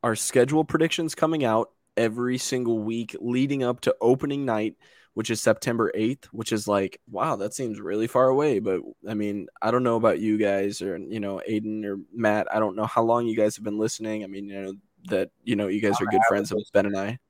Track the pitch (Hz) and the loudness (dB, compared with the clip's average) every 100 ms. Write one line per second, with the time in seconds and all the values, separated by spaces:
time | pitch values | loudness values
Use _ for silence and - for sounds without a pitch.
0 | 117 110 - 127 123 156 156 156 160 - | 0 -2 2 4 4 4 2 0 0 0
1 | 160 - 156 160 127 110 113 _ _ - | -4 -2 0 2 2 2 0 _ _ 0
2 | 117 113 123 127 - 127 120 113 107 113 | 0 0 -2 -2 -2 -2 0 -2 -2 -4
3 | 110 - 117 123 135 139 123 127 - - | -6 -8 -2 0 0 0 0 0 -2 2
4 | 113 139 147 143 135 110 107 - _ _ | 4 4 2 -2 -2 -2 -2 -6 _ _
5 | _ - 110 113 - 110 - 117 110 - | _ -8 -4 0 2 2 0 0 0 0
6 | 110 135 - 104 110 113 104 101 95 - | -2 -2 -10 -10 -4 -4 2 2 2 -6
7 | _ 98 143 107 101 - 127 107 82 104 | _ -4 -2 -2 -4 -6 -8 -6 -6 -2
8 | 117 127 131 131 151 110 107 92 - - | 0 4 4 4 2 2 0 -2 -4 -16
9 | 101 107 104 101 90 - 110 123 123 117 | -8 -4 -2 -4 -8 -4 0 2 2 4
10 | 113 82 107 107 104 98 101 101 98 87 | 4 2 2 2 2 2 0 -2 -6 -6
11 | 78 110 101 95 - 110 107 107 104 98 | -6 -6 -6 -6 -4 -4 -2 -6 -4 -6
12 | - 117 110 104 - 107 110 92 - - | -8 0 2 2 0 0 0 0 -2 2
13 | 117 117 117 110 107 107 104 104 113 - | 4 2 2 2 0 0 -6 -2 -2 -2
14 | 110 107 98 98 101 98 95 98 _ _ | -6 -6 -6 -10 -12 -10 -10 -12 _ _
15 | - 98 92 _ - 107 101 101 104 101 | -4 -2 -2 _ -2 0 0 2 2 2
16 | 95 - 117 107 101 - - 101 101 98 | 2 4 4 4 0 -4 2 2 2 -2
17 | 101 123 _ | -4 -8 _